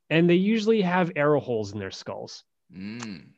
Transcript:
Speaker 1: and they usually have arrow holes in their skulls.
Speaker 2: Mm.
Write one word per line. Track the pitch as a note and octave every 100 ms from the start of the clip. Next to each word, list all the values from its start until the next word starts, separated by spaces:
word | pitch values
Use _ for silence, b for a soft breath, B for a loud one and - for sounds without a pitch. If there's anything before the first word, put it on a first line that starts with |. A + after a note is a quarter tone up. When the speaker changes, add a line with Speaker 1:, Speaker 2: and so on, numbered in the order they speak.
| -
Speaker 1:
and | D#3+ F3
they | F3
usually | G3+ A3+ G#3+ A3+
have | F3+ F3+ F3 F3+
arrow | D3 D3
holes | B2+ A2+ G2+
in | G#2
their | F#2+
skulls. | - - G2+ A2+ - - _ _ F2+
Speaker 2:
Mm. | G2+ A#2+ A2+ E2 -